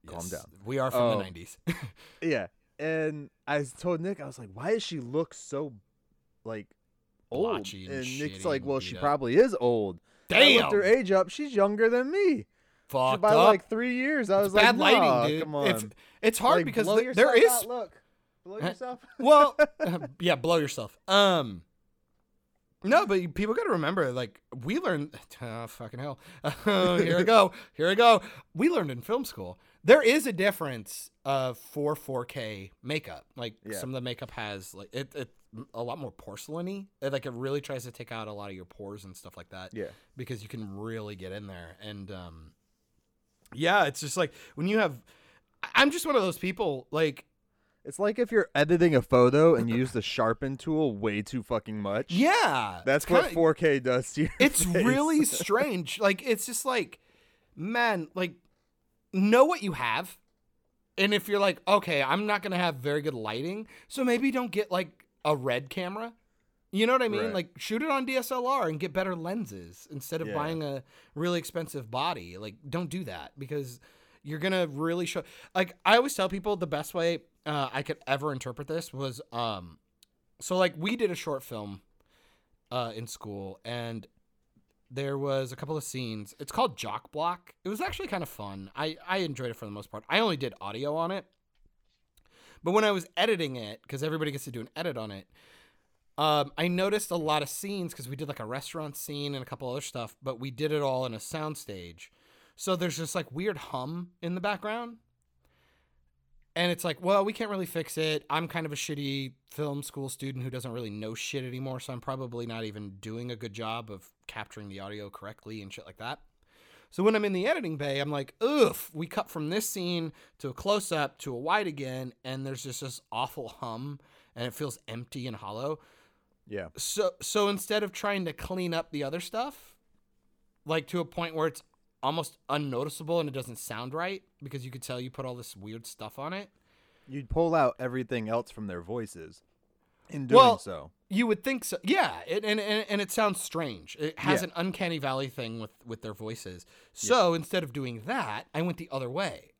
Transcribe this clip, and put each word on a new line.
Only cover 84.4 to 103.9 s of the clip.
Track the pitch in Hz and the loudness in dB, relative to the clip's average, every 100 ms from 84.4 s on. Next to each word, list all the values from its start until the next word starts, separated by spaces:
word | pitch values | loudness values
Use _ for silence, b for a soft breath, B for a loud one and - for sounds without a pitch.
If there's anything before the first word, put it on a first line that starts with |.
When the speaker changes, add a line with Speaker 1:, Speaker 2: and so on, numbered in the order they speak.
| _ _ _ _ _ | _ _ _ _ _
Speaker 2:
there | 127 139 139 | -8 -4 -4
was | 143 135 131 | -2 -2 -2
a | 131 | -8
couple | 143 156 | -6 -6
of | |
scenes. | - 131 123 110 104 - | -6 -8 -6 -8 -12 -14
It's | 143 | -6
called | - 247 127 | 0 0 -2
Jock | 107 107 - | -8 -8 -8
Block. | 147 170 175 - _ | -4 -4 -4 -12 _
It | 185 | -8
was | 214 | -4
actually | 370 - 381 | -4 -6 -6
kinda | 190 151 | -6 -6
fun. | - 101 98 98 - | -10 -12 -10 -12 -6
I, | 156 156 175 | -6 -6 -4
I | 190 | -2
enjoyed | 170 131 123 | -2 -4 -8
it | 113 | -8
for | |
the | 107 | -12
most | 104 - | -12 -12
part. | 107 - | -14 -2
I | 180 | 2
only | 220 151 | 2 0
did | 131 - | -4 -6
audio | 98 110 143 | -10 -6 -4
on | 156 170 | -2 -4
it. | 190 - _ _ _ _ _ _ _ _ _ b b b b | -6 -10 _ _ _ _ _ _ _ _ _ b b b b
But | 160 | 2
when | 208 | 4
I | 214 | 4
was | 196 170 - | 2 -2 -2
editing | 208 196 151 127 | 0 2 -2 -4
it, | 107 113 - | -10 -12 -10
'cause | 135 | -6
everybody | 156 156 151 | -4 -2 -4
gets | 139 | -6
to | - | -10
do | 120 | -10
an | 120 - | -10 -6
edit | 175 123 | -6 -6
on | 110 | -8
it, | 98 - b b b b b b b _ - | -12 -16 b b b b b b b _ 0
um, | 151 151 143 - | 2 4 2 0
I | 175 | 0
noticed | 175 196 208 - | 2 2 0 -2
a | 175 | -2
lot | 156 151 | 0 0
of | 143 | 0
scenes | - 202 202 170 | -8 -6 -6 -6
'cause | - 123 | -8 -10
we | |
did, | 135 151 | -8 -8
like, | - | -8
a | 110 | -6
restaurant | 131 - 165 151 135 | -8 -8 -10 -10 -10
scene | - 143 143 | -10 -6 -6
and | 139 | -6
a | 127 | -8
couple | 127 127 | -8 -6
other | 131 | -6
stuff, | - 131 113 - | -8 -8 -10 -8
but | 135 117 | -8 -6
we | 135 | -8
did | 123 151 | -4 0
it | 151 | 2
all | 139 131 131 | 0 0 -2
in | |
a | 110 | -6
soundstage. | - 160 156 147 - 98 87 85 - b b b b | -8 -6 -6 -8 -10 -12 -12 -16 -20 b b b b
So | b - 180 | b -2 0
there's | 175 151 | 0 -2
this, | 165 | -4
like, | 185 - | -6 -6
weird | 135 202 160 | -4 -4 -4
hum | - 131 127 | -8 -6 -6